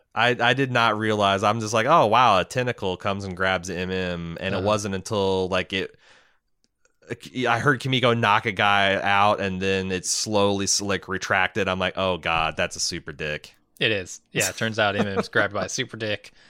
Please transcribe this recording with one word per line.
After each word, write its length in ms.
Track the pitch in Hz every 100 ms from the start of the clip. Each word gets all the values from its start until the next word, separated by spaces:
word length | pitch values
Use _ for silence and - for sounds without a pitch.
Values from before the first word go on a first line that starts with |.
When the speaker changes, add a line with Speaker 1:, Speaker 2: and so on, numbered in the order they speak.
| _
Speaker 1:
I, 220 | 107 120 123
I 140 | 120
did 180 | 127 135
not 260 | 123 117 107
realize. 440 | 110 107 98 98
I'm 180 | 104 113
just 140 | 107
like, 120 | 113 120
"Oh, 200 | 165 113
wow, 320 | 117 123 95
a 40 |
tentacle 520 | 87 127 123 - 95 90
comes 280 | 101 98
and 120 | 98 90
grabs 320 | 95 92 90
M 220 | 87 92
M," 480 | 92 90 87 85 82
and 140 | 95
Speaker 2:
Uh-huh. 80 | 95
Speaker 1:
it 40 | 98
wasn't 280 | 107 104
until, 540 | 95 - 107 95 95 92
like, 240 | 92 90
it, 200 | 95 - _ _ _ _ _ _ _ _ _ _ _ - 117 - 123 120
I 120 | 117
heard 220 | 143 123
Kimiko 340 | 131 131 120
knock 320 | 117 110 107 117
a 60 |
guy 420 | 95 104 101 98
out, 460 | 95 98 101 104 104
and 200 | 98 92
then 300 | 95 95 92
it 140 | 92 -
slowly 580 | - 110 104 101 98
s-, 160 | 98 -
like, 280 | 101 92 -
retracted. 600 | 95 - 98 92 110 95
I'm 100 | 92
like, 160 | 92 -
"Oh, 200 | 95 85
God, 400 | 85 82 80 80
that's 200 | 87 -
a 40 |
super 320 | - 85 80
dick." 420 | 73 76 76 - _ _ -
Speaker 2:
It 100 | 120
is. 300 | 104 90 - _
Yeah, 180 | 127 95
it 60 | -
turns 220 | 110 107
out 160 | 104
M 120 | 101 104
M's 200 | 95 -
grabbed 260 | 117 101
by 100 | 101
a 40 | 92
super 280 | - 120 110
dick. 360 | 107 104 - _